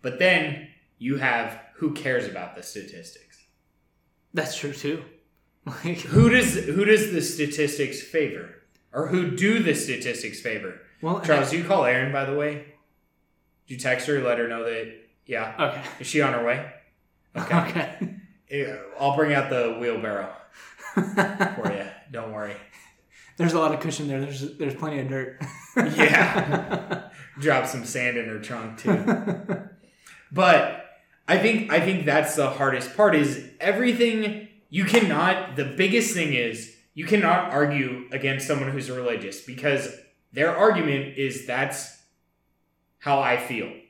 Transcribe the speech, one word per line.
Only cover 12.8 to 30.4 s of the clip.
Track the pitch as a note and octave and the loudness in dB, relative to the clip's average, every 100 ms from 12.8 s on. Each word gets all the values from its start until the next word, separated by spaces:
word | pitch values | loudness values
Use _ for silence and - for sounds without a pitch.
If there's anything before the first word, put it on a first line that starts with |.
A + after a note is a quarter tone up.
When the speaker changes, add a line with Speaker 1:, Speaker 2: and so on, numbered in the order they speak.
| _ _ _ _ _ _ _ _ _ | _ _ _ _ _ _ _ _ _
Speaker 1:
Did | |
you | B2+ | -6
text | C3 B2+ - | -2 -2 0
her, | C#3+ | 0
let | B2 A#2+ | 2 0
her | A#2 | 0
know | A#2 | -2
that, | A2+ A2+ A2+ - _ _ - | -4 -4 -8 -14 _ _ -8
yeah? | A#2 A2 - | -6 -6 -2
Speaker 2:
Okay. | D3 C3+ C#3 - | -2 -2 -12 -12
Speaker 1:
Is | C3 | -2
she | D3+ | 0
on | C#3 | 2
her | B2 | 2
way? | A#2 C3 D3 - _ _ _ _ _ - | 0 -2 -4 -16 _ _ _ _ _ -10
Okay. | - | 0
Speaker 2:
<laughs> | E3+ E3+ | 2 2
Okay. | E3+ D3 - F3+ - - _ _ | -2 -4 -6 -8 -8 -20 _ _
Speaker 1:
Yeah, | C#3+ C#3 - - - | -6 -6 -8 -14 -2
I'll | C#3 C#3+ | 0 2
bring | D3+ | 4
out | C#3+ - | 2 2
the | B2+ A#2 A2+ | 0 0 -2
wheelbarrow | A#2+ A2 G#2+ G2+ F#2 - - - | -4 -2 -4 -4 -6 -12 -20 -20
Speaker 2:
<laughs> | - - - | -20 -18 -4
Speaker 1:
for | - F3 G3+ F#3+ G3+ F#3 - A#2 | -2 0 0 -2 0 -2 -2 -4
you. | G2+ F#2+ - - | -4 -8 -14 -14
Don't | A#2+ A2+ | -12 -10
worry. | G#2+ G#2 G2+ - - - _ _ - - - | -8 -10 -10 -18 -20 -20 _ _ -20 -20 0
Speaker 2:
There's | E3+ | 2
a | E3 | 4
lot | D#3 | 2
of | D3 | 0
cushion | D#3+ D3 D3 | -4 -4 -4
there. | C3+ | -4
There's, | C#3 C#3 D3 - | -4 -6 -10 -6
there's | D3 | -6
plenty | C3+ D#3 D3 | -4 -6 -4
of | C3 | -4
dirt. | C3+ B2+ - C#3+ - - - | -4 -6 -8 -12 -12 -4 0
<laughs> | |
Speaker 1:
Yeah. | D#3+ D3+ D3+ D#3 - F3+ C#3+ F3 - F#3+ - - - - - - | 0 4 6 6 4 2 0 -2 -2 -6 -4 -8 -8 -20 -20 -2
Drop | D3 C3 A#2+ | 2 2 0
some | C3 | -6
sand | A2+ C3+ B2 A#2+ | -6 -4 -2 -2
in | A2 | -6
her | A2 | -8
trunk, | G#2+ A#2+ A2 - | -10 -10 -10 -6
too. | - | 0
Speaker 2:
<laughs> | F#3+ - G#3 G3+ F3 - F#3+ - - _ _ - - _ | 2 2 0 0 -6 -6 -8 -8 -20 _ _ -20 -20 _
Speaker 1:
But | D3 | 2